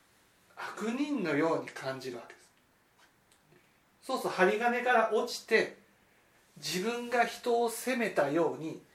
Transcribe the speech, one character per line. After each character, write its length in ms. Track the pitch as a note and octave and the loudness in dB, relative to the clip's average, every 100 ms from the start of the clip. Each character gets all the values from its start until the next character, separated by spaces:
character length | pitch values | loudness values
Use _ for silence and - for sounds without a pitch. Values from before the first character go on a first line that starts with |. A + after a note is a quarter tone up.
| _ _ _ _ _ - | _ _ _ _ _ -14
悪 340 | - - G#3+ | -12 -8 -4
人 300 | B3+ D4+ C4+ | -2 -2 -2
の 120 | E3 | 0
よ 220 | C#3+ E3 D3 | 0 0 0
う 60 | |
に 60 | B2+ | -4
感 320 | - C3+ C3 | -10 -8 -8
じ 100 | - | -8
る 60 | - | -12
わ 60 | - | -14
け 60 | |
で 80 | - | -20
す。 40 | - _ _ _ _ _ _ _ _ _ _ _ _ _ _ _ - | -20 _ _ _ _ _ _ _ _ _ _ _ _ _ _ _ -6
そ 80 | |
う 40 | B3 | -4
す 60 | |
る 60 | F3 | -2
と 60 | - | 4
針 220 | F#3 G#3+ | 4 4
金 240 | A#3+ A#3+ | 2 2
か 100 | B3 | 4
ら 160 | A#3+ A3 | 4 4
落 180 | A3 A#3+ | 2 0
ち 100 | - | -6
て、 360 | - A3 - - _ _ _ _ _ _ _ - | 2 2 2 -6 _ _ _ _ _ _ _ -12
自 240 | D3 F3+ | -6 -4
分 300 | G#3+ A#3+ A#3+ | -2 -4 0
が 160 | A#3+ A#3 | 0 0
人 340 | - B3 A#3 | 0 0 2
を 80 | A#3 | 0
責 300 | - B3 B3 | -2 -2 0
め 100 | G#3 | 0
た 220 | E3 C#3 | 2 2
よ 240 | E3 D3+ | 2 2
う 20 | C3 | 0
に、 240 | D#3 - - | -8 -10 -16